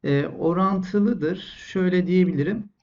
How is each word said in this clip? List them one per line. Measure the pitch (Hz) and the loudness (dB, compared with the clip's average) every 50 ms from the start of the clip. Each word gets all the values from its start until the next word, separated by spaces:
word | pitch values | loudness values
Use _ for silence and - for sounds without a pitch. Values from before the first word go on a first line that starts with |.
| - | 0
e, | 143 143 139 143 | 0 0 0 0
orantılıdır. | - - - 160 165 170 180 190 190 196 185 185 - - 208 208 233 240 185 147 160 190 185 - - - | -2 -6 -2 -2 0 2 2 2 2 0 -2 -4 -2 0 2 2 2 2 0 -2 -4 -4 -4 -10 -16 -18
Şöyle | - - - - 190 185 180 180 180 180 | -18 -18 -6 -2 0 0 2 2 2 2
diyebilirim. | 185 180 185 180 180 151 139 143 170 214 226 - - _ _ | 2 4 4 4 4 2 0 -2 -2 -2 -4 -8 -12 _ _